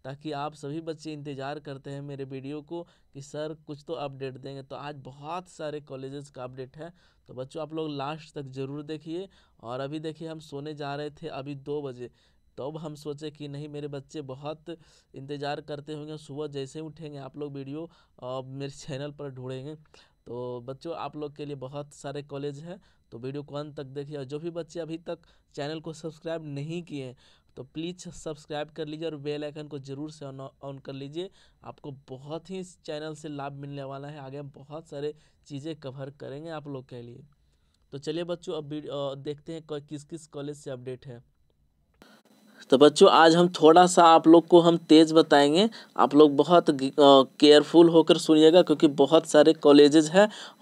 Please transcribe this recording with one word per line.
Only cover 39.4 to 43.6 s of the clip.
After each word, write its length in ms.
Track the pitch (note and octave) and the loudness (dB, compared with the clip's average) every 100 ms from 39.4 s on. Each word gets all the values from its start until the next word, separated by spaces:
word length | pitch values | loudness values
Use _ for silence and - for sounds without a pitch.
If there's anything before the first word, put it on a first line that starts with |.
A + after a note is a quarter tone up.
| - | -12
हैं 120 | D#3+ D#3 | -16 -12
क-, 0 | |
किस 320 | D3+ D3 D3+ | -14 -12 -16
किस 220 | D3 E3 - | -14 -16 -14
कॉलेज 300 | D3 C#3+ D3 | -12 -12 -12
से 140 | D3 | -12
अपडेट 360 | B2+ B2 B2 C3+ | -12 -12 -14 -16
है। 180 | A#2 _ _ _ _ _ _ _ _ _ _ _ _ _ _ - | -20 _ _ _ _ _ _ _ _ _ _ _ _ _ _ 0
तो 80 | C3 | 6
बच्चों 320 | D3 D3 F#3+ | 6 8 8
आज 260 | C3 E3 E3 | 10 8 6
हम 120 | F3 | 2
थोड़ा 380 | F3+ | 6